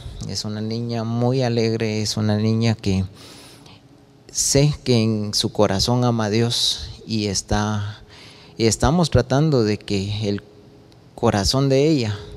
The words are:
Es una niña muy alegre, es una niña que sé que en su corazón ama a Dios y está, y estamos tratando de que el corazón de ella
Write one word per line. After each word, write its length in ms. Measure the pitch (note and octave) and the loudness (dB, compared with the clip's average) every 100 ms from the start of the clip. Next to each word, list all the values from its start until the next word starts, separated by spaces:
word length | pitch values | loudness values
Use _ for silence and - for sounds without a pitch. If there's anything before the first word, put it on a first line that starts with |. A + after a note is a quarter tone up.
| - - G#2+ | -8 -12 -10
Es 160 | G2 | -8
una 160 | G#2+ G#2+ | -8 -8
niña 420 | A2 A#2 A#2+ A#2 | -6 -6 -6 -6
muy 400 | A2+ A#2 A#2+ C3 | -4 0 0 2
alegre, 580 | B2 A#2 A2+ A2+ A2 G#2+ | 0 0 0 0 -2 -2
es 160 | G#2 G#2+ | -2 0
una 200 | G#2+ G#2+ | 0 2
niña 400 | A2 A2+ A#2 A2 | 2 2 2 0
que 280 | G2+ F#2+ F#2+ - - - - - - - - - - - - | 0 0 -2 -8 -20 -20 -20 -20 -20 -20 -20 -20 -20 -20 -12
sé 420 | - - C#3 D3 C#3+ | -4 0 2 2 0
que 180 | - A#2+ | 0 2
en 320 | A2 G#2+ G#2 | 2 0 -2
su 180 | - A2 | -2 -2
corazón 520 | - G2+ F#2+ A#2+ B2 | 0 0 2 0 2
ama 220 | B2 A#2 G#2+ | 2 0 0
a 40 | |
Dios 600 | A2+ A#2 - - - - - - | 0 0 0 -2 -4 -8 -14 -6
y 200 | A2 G#2 | -2 -2
está, 760 | F#2 - G#2 G#2+ G#2+ G#2 - - - - - - - | -2 -2 -2 0 -2 -6 -10 -18 -20 -20 -20 -16 0
y 60 | |
estamos 460 | A2+ - B2 F3 D#3 | 0 2 2 2 4
tratando 540 | C3 - C3+ D#3+ C3+ | 2 2 2 4 4
de 120 | G#2+ G#2 | 2 0
que 520 | - G2+ G2+ G#2 G#2 | -2 -4 -2 -4 -4
el 120 | G2+ - - - - - - - | -4 -8 -20 -20 -20 -20 -20 -20
corazón 540 | - A#2 G#2 G2 C3+ C#3 | 0 0 2 0 0 2
de 200 | C3+ D3+ | 4 4
ella 260 | D3 A2 G2+ - | 2 0 -6 -10